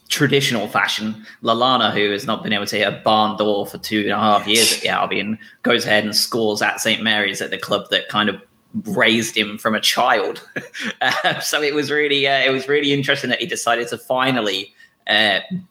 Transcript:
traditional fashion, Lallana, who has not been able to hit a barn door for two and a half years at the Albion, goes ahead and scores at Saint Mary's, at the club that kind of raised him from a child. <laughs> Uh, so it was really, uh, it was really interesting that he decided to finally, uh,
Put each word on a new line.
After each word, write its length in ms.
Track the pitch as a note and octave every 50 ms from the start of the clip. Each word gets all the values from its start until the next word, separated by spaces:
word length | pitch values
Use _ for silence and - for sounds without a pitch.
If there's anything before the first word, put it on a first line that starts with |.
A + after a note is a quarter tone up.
| _ -
traditional 600 | - - D3 C#3 C#3+ C#3 C#3 - B2 A2 G2 -
fashion, 580 | - G#2 G2 - - - A2 A2 G#2+ - - - - -
Lallana, 500 | - A#2 A2+ A#2 B2 C3 B2+ A#2+ A2 G#2
who 200 | F2 G2+ G#2 G#2
has 140 | G2+ G2 -
not 180 | A2+ G#2+ - -
been 80 | A2
able 120 | G#2+ G2+ G2+
to 140 | - - G#2
hit 80 | G#2
a 140 | G2+ - - -
barn 320 | A2+ A2 G#2+ G#2+ G#2 G#2
door 300 | G2 G#2+ G#2+ G2+ G2 G2+
for 100 | - - F#2+
two 240 | - - G#2+ G#2+
and 100 | G2+ G#2
a 60 | G2+ G#2
half 280 | A2 G#2+ G#2 G2+ G2
years 260 | G#2 G#2+ A2+ A2 -
at 80 | - -
the 80 | - G2
Albion, 480 | F#2 G2 F#2+ F2+ F#2+ G2 G2 G#2 A2+ - - - - _ -
goes 200 | A#2+ A#2+ A2+ -
ahead 200 | A#2+ G#2+ G#2 G#2
and 100 | G#2+ G#2
scores 480 | - - - - A#2 A2+ G#2+ G#2 G2+
at 180 | G#2+ G#2 - -
Saint 220 | - A#2 G#2+ -
Mary's, 400 | G#2+ A2+ G#2+ G#2 G#2 G2 F#2+ -
at 80 | - -
the 80 | - F#2+
club 300 | - - G#2 G2+ F#2+ -
that 180 | G2+ F#2 - -
kind 200 | - A2 G#2 G2+
of 120 | F#2 - - _ _ _ _ _ - A2 F#2+
raised 520 | A2+ G2 A#2+ A#2+ A2+ A2+ A#2 A2 - -
him 220 | - G#2+ G#2 G#2 A2
from 160 | - A2+ A2
a 60 | G#2
child. 680 | - - - - A#2+ B2+ B2 G#2+ F#2+ - - - - - -
<laughs> 80 | - - - - - C4+ A3 - -
Uh, 400 | C3 B2+ B2 - - F3 C#3+ C#3
so 200 | - - - D3+
it 140 | D3+ C#3+ D3
was 160 | D3+ C#3+ C3
really, 360 | C#3+ D3 D3 C#3+ C#3+ C#3 C#3 C#3
uh, 100 | C#3 C3+
it 120 | C3 C3
was 180 | C3 C3 C3 C#3
really 240 | C#3+ D3 C#3 C#3
interesting 360 | C#3+ C#3+ C#3 C#3+ C#3 C3+ - B2+
that 120 | A#2+ -
he 60 | A#2+
decided 420 | - A#2 - - A#2 A#2+ A#2 A#2+ A#2
to 100 | A#2+ A2
finally, 760 | - - C3 B2+ B2+ C3+ C3 A#2+ G#2+ G#2 F#2+ F#2+ G2+ - _ - - _ _ _ _ -
uh, 320 | G#2 G#2 A2 G#2 F#2+ F#2 - - F#3 F3+ - -